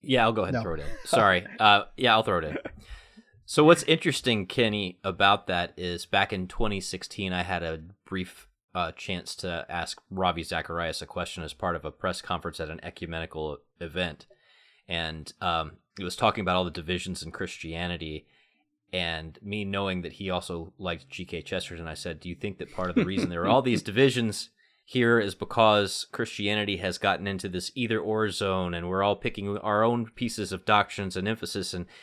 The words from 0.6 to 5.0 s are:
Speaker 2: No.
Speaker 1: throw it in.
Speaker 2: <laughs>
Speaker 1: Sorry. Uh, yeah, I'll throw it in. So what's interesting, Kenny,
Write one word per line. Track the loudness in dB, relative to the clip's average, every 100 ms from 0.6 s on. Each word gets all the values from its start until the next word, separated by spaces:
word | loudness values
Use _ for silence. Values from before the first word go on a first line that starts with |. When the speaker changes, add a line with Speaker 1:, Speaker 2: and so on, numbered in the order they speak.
Speaker 2:
No. | -2
Speaker 1:
throw | -4
it |
in. | -4 -6
Speaker 2:
<laughs> | 2
Speaker 1:
Sorry. | 6 6 6 2 4
Uh, | 8 8 4 0
yeah, | 4
I'll | 6
throw | 4 0
it | 0
in. | -6 -10 -16 -18 -20 -20 -20 _ _ -2
So | 6
what's | 8 8
interesting, | 6 2 2 0 0 0 0
Kenny, | 0 2 2 -4 -4